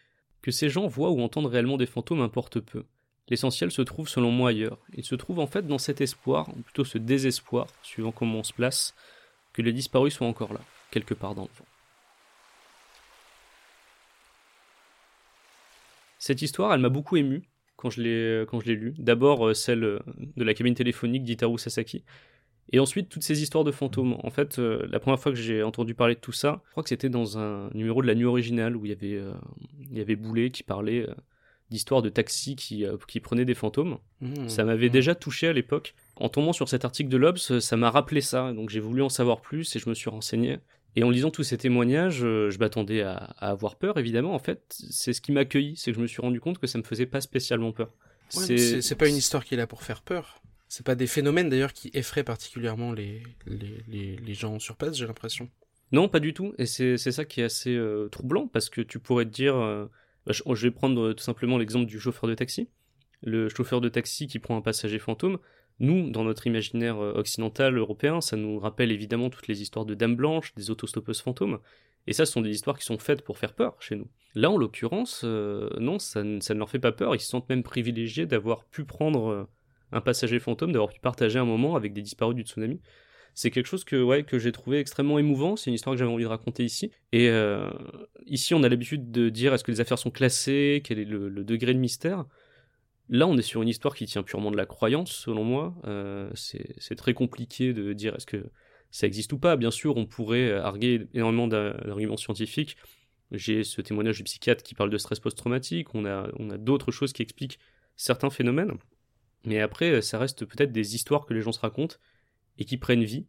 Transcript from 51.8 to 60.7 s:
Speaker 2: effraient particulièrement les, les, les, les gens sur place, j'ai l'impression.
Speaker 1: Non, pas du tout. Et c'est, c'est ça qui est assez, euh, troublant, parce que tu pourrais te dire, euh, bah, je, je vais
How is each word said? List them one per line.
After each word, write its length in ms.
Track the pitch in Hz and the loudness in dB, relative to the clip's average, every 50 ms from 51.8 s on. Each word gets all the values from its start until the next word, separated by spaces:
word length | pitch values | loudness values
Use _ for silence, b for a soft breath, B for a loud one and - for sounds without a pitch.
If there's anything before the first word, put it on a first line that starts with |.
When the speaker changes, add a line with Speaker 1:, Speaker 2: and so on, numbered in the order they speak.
| - - - | -16 -6 -4
Speaker 2:
effraient 300 | 139 120 - - 147 131 | -4 -4 -2 -2 -2 -2
particulièrement 680 | - 113 - - - - 120 120 113 110 113 120 120 117 | -2 -4 -6 -8 -12 -8 -6 -4 -4 -2 -2 -4 -4 -4
les, 300 | 107 104 101 107 113 120 120 - - - | -6 -6 -8 -10 -12 -14 -18 -20 -16 -10
les, 380 | 104 104 104 104 101 107 107 110 113 | -10 -8 -8 -8 -10 -12 -14 -14 -10
les, 260 | 107 101 98 98 95 | -8 -8 -6 -6 -8
les 180 | 120 120 110 101 | -10 -8 -10 -8
gens 240 | - 117 107 107 | -6 -6 -6 -6
sur 200 | 107 - - 107 | -6 -8 -10 -8
place, 180 | - 143 160 160 | -6 -4 -4 -4
j'ai 100 | 135 120 | -4 -6
l'impression. 440 | 113 110 - - 113 - - 123 - _ _ _ _ _ _ _ _ | -6 -8 -8 -8 -8 -8 -8 -8 -12 _ _ _ _ _ _ _ _
Speaker 1:
Non, 160 | 131 151 190 | 4 6 6
pas 140 | 190 - 156 | 6 4 2
du 120 | 151 160 156 | 2 2 -2
tout. 200 | - 190 208 - | -4 -6 -6 -4
Et 80 | - 123 | -2 -2
c'est, 300 | 113 - - 127 127 123 | -2 0 0 2 2 2
c'est 160 | 117 - 131 | 2 0 -2
ça 140 | 123 - 113 | -2 -2 -6
qui 160 | - - 123 | -6 -4 -2
est 20 | 117 | -2
assez, 320 | 113 - - - 127 123 | -2 -2 -4 -2 -2 0
euh, 320 | 120 113 107 107 104 104 | 0 0 0 -2 -2 -4
troublant, 400 | 104 - - 131 131 165 214 294 | -6 -6 -8 -4 0 0 0 0
parce 220 | 240 - 113 107 - | 0 -2 -2 -2 0
que 100 | - 120 | -4 -6
tu 200 | 113 - - 123 | -6 -6 -8 -10
pourrais 260 | - - 127 120 117 | 0 2 2 4 4
te 40 | 110 | 2
dire, 260 | 104 127 135 139 135 | 0 2 2 4 4
euh, 300 | 127 113 107 104 104 104 110 b b b b b b _ | 4 2 0 -2 -4 -6 -10 b b b b b b _
bah, 60 | - | -2
je, 120 | 139 - - 135 123 | -2 -2 0 -2 0
je 120 | 104 117 | 2 2
vais 40 | 123 | 2